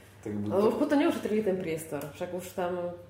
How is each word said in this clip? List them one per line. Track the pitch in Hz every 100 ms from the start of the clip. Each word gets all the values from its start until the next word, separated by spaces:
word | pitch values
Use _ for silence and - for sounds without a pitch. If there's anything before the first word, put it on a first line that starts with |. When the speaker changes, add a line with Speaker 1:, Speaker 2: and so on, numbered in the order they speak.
| - -
Speaker 1:
Tak | 110
buď | 104 101
Speaker 2:
Lebo | 190
Speaker 1:
to | 220
Speaker 2:
už | 240
potom | 294 285
neušetrili | 330 - 202 214
ten | 214 185
priestor, | 170 160 - 147 147
však | - 180
už | 180 -
tam | - 175 180 175 175 -